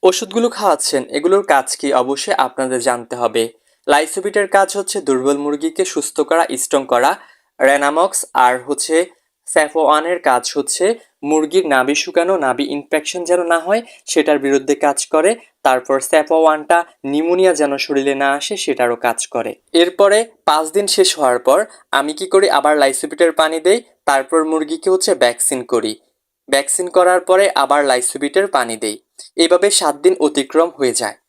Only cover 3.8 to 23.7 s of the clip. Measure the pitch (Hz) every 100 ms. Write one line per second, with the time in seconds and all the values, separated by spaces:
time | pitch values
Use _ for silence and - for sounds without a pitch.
3.8 | - 147 160 - 196 202 196 196 196 202
4.8 | 196 208 143 - - 143 147 147 160 165
5.8 | 185 - - - 147 165 170 127 - 143
6.8 | 131 120 135 196 - _ _ _ 135 143
7.8 | 143 156 190 - - 127 123 127 123 143
8.8 | - 160 180 _ _ _ - 165 151 160
9.8 | 147 151 160 175 156 123 - 147 135 -
10.8 | 185 233 _ _ 143 156 156 175 170 135
11.8 | 131 147 - 175 170 190 139 123 143 143
12.8 | - 156 156 180 170 175 170 165 165 214
13.8 | 233 - - - 156 147 139 139 135 143
14.8 | 147 139 - 156 175 233 _ _ 139 127
15.8 | 127 135 - 160 151 160 160 156 147 170
16.8 | 170 _ 139 143 165 180 185 156 143 139
17.8 | - 139 139 135 139 143 - 135 - 135
18.8 | 120 117 123 113 - 120 110 - _ 165
19.8 | 175 185 202 208 226 _ - 156 156 190
20.8 | 202 - 185 - 135 123 123 151 214 -
21.8 | _ 135 143 151 185 190 196 143 143 151
22.8 | 139 135 151 151 170 160 156 160 160